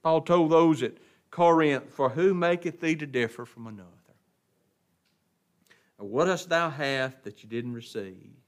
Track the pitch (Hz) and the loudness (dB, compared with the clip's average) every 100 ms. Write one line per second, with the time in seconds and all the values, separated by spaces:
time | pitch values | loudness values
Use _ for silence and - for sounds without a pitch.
0 | 160 160 156 175 160 160 165 151 127 - | 2 0 2 2 6 6 6 2 -2 -8
1 | _ _ _ - 170 165 156 139 - - | _ _ _ 2 4 6 4 0 -6 -4
2 | 131 123 185 180 175 175 175 - 165 160 | -2 2 0 2 0 -2 -4 -6 -4 -4
3 | 147 127 113 - 123 - 117 104 90 85 | -4 -4 -4 -6 -18 -18 -18 -18 -20 _
4 | _ _ _ _ _ _ _ _ _ _ | _ _ _ _ _ _ _ _ _ _
5 | _ _ _ _ _ _ _ _ _ _ | _ _ _ _ _ _ _ _ _ _
6 | 101 120 180 170 175 165 165 143 139 135 | -6 -2 0 -2 -2 -2 -2 -4 -4 -4
7 | 131 131 101 - 107 117 120 120 - 113 | -6 -8 -18 -18 -10 -10 -8 -12 -12 -12
8 | 98 92 - - | -12 -16 -20 -20